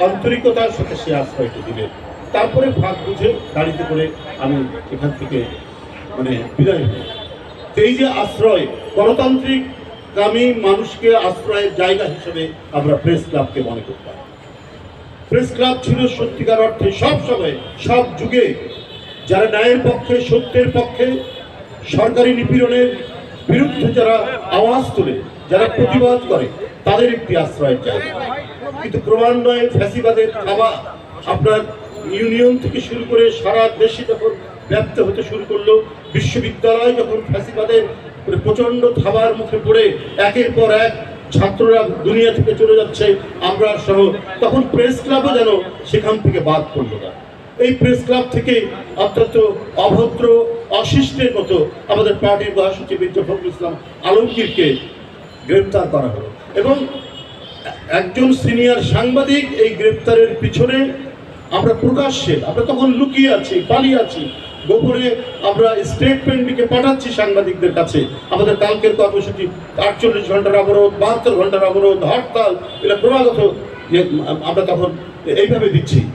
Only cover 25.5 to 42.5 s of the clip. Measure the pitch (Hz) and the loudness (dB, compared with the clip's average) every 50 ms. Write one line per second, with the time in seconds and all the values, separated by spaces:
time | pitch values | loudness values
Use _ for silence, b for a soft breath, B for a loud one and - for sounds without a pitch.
25.5 | 180 196 226 - - - 240 - - 254 247 247 247 247 - - - - 127 - | 2 2 2 2 2 2 2 2 4 4 4 4 4 2 2 0 0 0 0 -4
26.5 | - - - - - - - - 202 220 247 240 233 - - - 185 160 147 143 | -6 -10 -12 -12 -14 -6 -2 0 2 4 4 2 0 -2 -4 -2 0 0 0 -2
27.5 | - 147 147 135 127 127 - 123 101 101 - - - - - - 262 - 285 - | -2 -2 0 0 0 0 -2 -4 -4 -4 -6 -6 -8 -8 -8 -8 -8 -10 -10 -12
28.5 | - - 240 285 277 285 311 - - - - 214 220 226 233 240 247 240 240 247 | -16 -14 -12 -12 -10 -10 -10 -6 -6 -6 0 0 2 4 4 2 2 2 2 2
29.5 | 240 240 240 240 - 202 202 202 202 240 226 226 226 220 220 220 226 220 190 190 | 2 2 0 0 2 0 0 0 -2 0 0 2 2 2 2 0 -2 -4 -4 -2
30.5 | 202 214 226 226 208 - - - - - - - - - - 170 185 - - 214 | 0 2 2 0 0 -4 -8 -14 -16 -16 -18 -18 -18 -12 -6 -4 -2 0 2 2
31.5 | 214 214 214 - - - - - - - - 160 190 208 226 226 226 233 247 247 | 2 2 0 -4 -10 -14 -16 -16 -14 -12 -10 -8 -4 -2 -2 0 2 4 4 4
32.5 | 247 254 262 - - - - - 233 240 233 240 240 226 233 226 - - - 190 | 4 2 -2 -4 -4 -6 -6 -6 -8 -8 -4 0 2 4 4 4 2 0 -2 0
33.5 | 208 226 226 220 220 - 220 233 - - 247 - 220 - 220 220 - - - - | 2 2 2 0 2 2 0 0 0 -4 -4 -4 -4 -2 -2 -2 -2 -4 -10 -16
34.5 | - - - - 196 - - - - - 196 190 202 220 - - 214 208 202 - | -18 -18 -6 -4 -2 -2 -2 -2 -2 0 0 0 0 -4 -6 -6 -8 -8 -6 -4
35.5 | 208 202 403 427 220 220 220 - - - - - - 143 - - - 247 - 208 | -4 -2 2 4 4 4 2 0 -10 -18 -16 -6 -4 -2 -2 -2 -2 -2 -4 -4
36.5 | - - - 226 226 233 240 247 247 240 220 - 220 214 - - 208 196 - - | -6 -2 2 2 2 4 2 2 2 2 -2 -2 -4 -6 -4 -4 -4 -4 -4 -6
37.5 | - 220 220 226 226 226 202 - - - - - - - - 185 175 - - 214 | -6 -4 -2 2 2 2 2 0 -6 -12 -16 -18 -18 -12 -8 -4 -4 -2 0 0
38.5 | 214 240 240 240 247 247 240 240 233 - - 190 214 220 226 226 220 220 220 - | 0 2 0 0 0 0 0 0 0 0 0 0 2 2 2 2 0 -2 -4 -6
39.5 | 220 214 - 214 220 226 214 202 - - - - - - 202 202 202 247 233 233 | -6 -4 0 2 4 4 4 4 0 -2 -8 -8 -4 0 0 0 2 2 0 0
40.5 | - 226 226 220 214 214 226 226 - - - - - - - - - 202 196 196 | 2 2 4 4 4 4 2 0 -2 -4 -10 -14 -16 -16 -14 -2 0 0 0 0
41.5 | - - 226 226 226 226 - 180 - - 151 190 214 226 226 226 - - - 220 | 0 2 4 4 6 4 4 0 -4 -4 -2 0 2 4 4 2 2 2 0 0